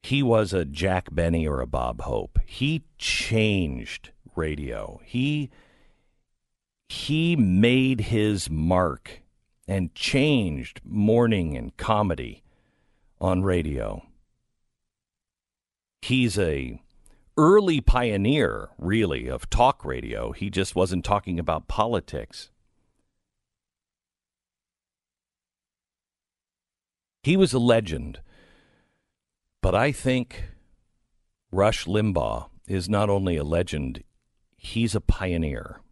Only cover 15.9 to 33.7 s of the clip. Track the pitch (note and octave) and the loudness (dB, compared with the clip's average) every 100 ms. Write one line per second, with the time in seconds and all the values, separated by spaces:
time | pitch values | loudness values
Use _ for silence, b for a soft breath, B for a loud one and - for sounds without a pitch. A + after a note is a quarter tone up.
15.9 | _ - B2+ A#2+ G2+ F2 C#2+ B1+ B1+ _ | _ -2 2 2 0 -2 -2 -6 -12 _
16.9 | _ _ b b - D#3 G3+ G3 D3+ - | _ _ b b 2 6 6 6 2 4
17.9 | B2+ B2 G2+ G2+ D3 G2 G#1+ G1+ - F2+ | 4 2 2 2 2 0 -2 -12 -8 0
18.9 | G#2+ G2+ C2+ B1 C2 - - B2 - C#2+ | 2 2 0 -4 -8 -2 2 2 2 -6
19.9 | B1 A#1 G#1+ A#1 B1 G2+ F#2+ F#2+ E2+ F#2 | -8 -6 -8 -8 -6 -4 -2 -2 0 0
20.9 | F2+ - G2+ - E2+ D#2+ D#2 - - A2 | 0 0 -2 0 -4 -2 -4 -4 -2 0
21.9 | A2 - B1+ A1+ - - _ _ _ _ | 0 -4 -12 -10 -16 -20 _ _ _ _
22.9 | _ _ _ _ _ _ _ _ _ _ | _ _ _ _ _ _ _ _ _ _
23.9 | _ _ _ _ _ _ _ _ _ _ | _ _ _ _ _ _ _ _ _ _
24.9 | _ _ _ _ _ _ _ _ _ _ | _ _ _ _ _ _ _ _ _ _
25.9 | _ _ _ _ _ _ _ _ _ _ | _ _ _ _ _ _ _ _ _ _
26.9 | _ _ _ C3 F#3+ F#3+ B2+ A#2+ A#2 G#2 | _ _ _ 2 4 4 4 4 4 2
27.9 | D2+ C#2 - b b b b b b b | -6 -6 -12 b b b b b b b
28.9 | b b _ _ _ _ _ F#2+ F#2 C3+ | b b _ _ _ _ _ 0 2 0
29.9 | C#3 C3 B2+ B2 - - - _ _ _ | 0 -2 -2 -4 -10 -12 -12 _ _ _
30.9 | _ _ _ _ _ _ F2+ G2+ - - | _ _ _ _ _ _ 2 2 2 -2
31.9 | G2+ G#2+ F2 A1+ A1+ - - - F#2+ E2+ | 0 2 0 -2 -4 -10 -20 -6 -4 0
32.9 | G#2 G#2 G2+ F#2+ E2 D2 E2+ F2+ | 0 2 2 0 -2 0 0 0